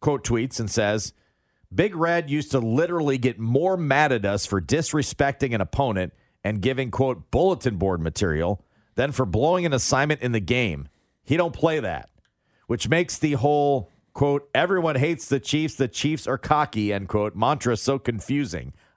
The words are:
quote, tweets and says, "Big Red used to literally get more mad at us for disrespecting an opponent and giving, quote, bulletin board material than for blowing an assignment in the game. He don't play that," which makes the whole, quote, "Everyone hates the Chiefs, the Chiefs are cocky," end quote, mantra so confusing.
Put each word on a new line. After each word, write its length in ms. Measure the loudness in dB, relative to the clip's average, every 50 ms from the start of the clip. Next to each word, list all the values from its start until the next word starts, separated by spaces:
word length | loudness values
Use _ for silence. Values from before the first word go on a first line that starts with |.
quote, 220 | -2 0 0 0 0
tweets 360 | 0 0 0 0 -2 -2 -4
and 100 | -4 -2
says, 420 | 0 0 2 2 2 0 -2 -4 -8 _ _ _ _ _ _ _ _ _ _ -6 0
"Big 200 | 0 0 0 0
Red 340 | 0 0 2 2 0 0 -2
used 200 | -2 -4 -2 0 -2
to 60 | 0
literally 580 | 0 2 2 2 2 2 0 0 0 0 0 2
get 200 | 0 -2 -2 -2
more 380 | -2 0 2 2 2 2 0
mad 360 | 0 0 2 2 4 4 2 2
at 120 | 0 0
us 220 | 0 0 0 -2
for 140 | 0 -2 -2 0
disrespecting 920 | 0 0 0 0 0 0 0 0 0 0 0 0 0 0 -2 -2 -2 -2
an 60 | -2
opponent 520 | -2 -2 0 0 0 2 0 0 -2 -4 -6 _ _ _ _ _ -4
and 180 | -4 -2 0 0
giving, 280 | 0 0 -2 -2 -4
quote, 400 | -2 0 0 0 -2 -4 -6 _
bulletin 460 | 0 2 2 2 2 0 -2 -2 -2
board 240 | 0 0 0 0 0
material 640 | -2 -4 -4 -2 0 0 0 0 0 -2 -2 -4 _ _ _ _ _ _ _
than 180 | -4 -4 -2 -2
for 140 | -2 -2
blowing 400 | 0 0 2 2 2 2 2 0
an 60 | 0 0
assignment 480 | 0 2 2 2 2 2 2 0 0
in 120 | -2 -2 -2
the 80 | -2
game. 480 | 0 0 0 0 0 0 -2 -6 -8 -12 _ _ _ _ _ _ _
He 120 | -2 0 2
don't 160 | 0 0 0
play 260 | 0 0 2 2 0
that," 280 | -2 -4 -6 -8 -10 -14 _ _ _ _ _ _ _ _ _ _ _
which 220 | -4 -4 -2 0 2
makes 300 | 2 2 2 0 -2 -2
the 140 | 0 0 2
whole, 580 | 2 2 4 4 4 4 2 2 0 -2 -6 _ _ _ _ -2
quote, 340 | 0 2 2 2 0 -2 -2 0
"Everyone 420 | 0 2 2 2 0 0 0 0
hates 300 | 2 0 0 0 -2 -2
the 140 | -2 -2 -2
Chiefs, 340 | 0 0 -2 0 0 0 -2
the 140 | -2 -2 -2
Chiefs 380 | -2 -2 -2 -2 -2 -2 -2
are 120 | -4 -4 -2
cocky," 540 | 0 2 2 2 2 0 0 -2 0 0 -2
end 140 | -2 -4 -2
quote, 260 | -2 0 0 -2 -2
mantra 420 | 0 0 0 0 2 0 0 0 0
so 200 | 2 0 0 0
confusing. 720 | -2 -4 -6 -4 -4 -4 -2 -2 -2 -4 -6 -8 -10 -12 -14 -18 _ _ _